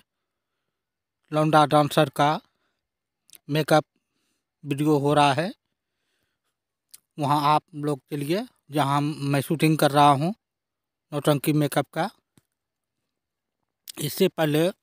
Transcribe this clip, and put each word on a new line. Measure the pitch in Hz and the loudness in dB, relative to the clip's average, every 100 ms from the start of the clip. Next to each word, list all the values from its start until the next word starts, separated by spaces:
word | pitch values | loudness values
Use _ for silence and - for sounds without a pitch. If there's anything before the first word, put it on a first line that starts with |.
| - _ _ _ _ _ _ _ _ _ _ _ _ | -14 _ _ _ _ _ _ _ _ _ _ _ _
लौंडा | 151 156 156 143 | -2 2 4 4
डांसर | 151 147 - 151 | 2 2 0 0
का | - 147 160 - _ _ _ _ _ _ _ _ - - | 0 -2 -2 -8 _ _ _ _ _ _ _ _ -20 -6
मेकअप | 151 151 156 - _ _ _ _ _ _ _ | -4 2 2 0 _ _ _ _ _ _ _
वीडियो | 143 139 151 147 | -8 -4 0 0
हो | 143 | 2
रहा | 147 143 | 2 2
है। | 135 180 - _ _ _ _ _ _ _ _ _ _ _ _ _ - _ - | 0 -4 -10 _ _ _ _ _ _ _ _ _ _ _ _ _ -20 _ -6
वहां | 139 147 147 | -2 0 2
आप | 151 - 147 | 0 -2 -8
लोग | 147 139 | -6 -6
चलिए, | - 147 143 185 247 _ _ | -8 -10 -4 -6 -6 _ _
जहां | 147 135 143 | -4 0 0
मैं | 147 139 143 143 | -2 -4 -4 -4
शूटिंग | - 160 156 156 | -2 0 0 2
कर | 151 | 2
रहा | 143 143 | 4 4
हूं | 135 165 220 _ _ _ _ _ _ _ | 4 0 -6 _ _ _ _ _ _ _
नौटंकी | 147 156 143 - | -4 -2 0 0
मेकअप | 151 147 151 139 | -2 0 -2 -4
का। | 160 185 - _ _ _ _ _ _ _ _ _ _ _ _ _ _ _ _ - - | -6 -8 -10 _ _ _ _ _ _ _ _ _ _ _ _ _ _ _ _ -20 -10
इससे | 147 - 190 | -8 -2 -2
पहले | - 156 151 170 - | 0 -2 0 -2 -6